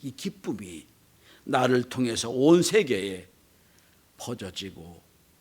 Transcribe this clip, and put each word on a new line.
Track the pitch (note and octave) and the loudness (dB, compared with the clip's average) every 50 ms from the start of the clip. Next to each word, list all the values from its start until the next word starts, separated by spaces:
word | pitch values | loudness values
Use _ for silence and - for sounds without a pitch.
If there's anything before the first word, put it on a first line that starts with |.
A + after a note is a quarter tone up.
이 | - C3+ | -14 -14
기쁨이 | B2+ - - G3+ - - - F#3+ B2+ G2+ G2+ F2+ E2+ D2+ - _ _ _ _ _ _ _ _ - - - - | -12 -8 -10 -10 -10 -10 -8 -8 -8 -8 -8 -12 -14 -16 -18 _ _ _ _ _ _ _ _ -20 -20 -16 -6
나를 | - C3+ C3 B2+ B2 B2+ B2+ B2 | -2 0 2 4 4 4 2 2
통해서 | - - B2+ B2+ A#2+ A2+ G#2+ - A#2 | 0 -4 -4 -2 -2 -2 -4 -4 -4
온 | B2 B2+ C3+ D#3 E3+ F3+ - | 0 4 6 8 8 8 6
세계에 | - - - C3 C3 A2+ F#2+ F#2+ G2 F#2+ F#2 F#2 - _ _ _ _ _ _ _ _ _ _ _ _ _ _ _ _ _ | 4 2 2 2 2 0 -2 -2 -4 -6 -8 -12 -16 _ _ _ _ _ _ _ _ _ _ _ _ _ _ _ _ _
퍼져지고 | - - A#2+ B2 A#2+ G#2 F#2 - - G2 F#2+ E2+ E2+ D#2+ E2+ E2+ - _ _ _ _ _ _ _ _ | -14 -10 -10 -10 -8 -10 -10 -10 -10 -12 -12 -12 -14 -18 -18 -20 -20 _ _ _ _ _ _ _ _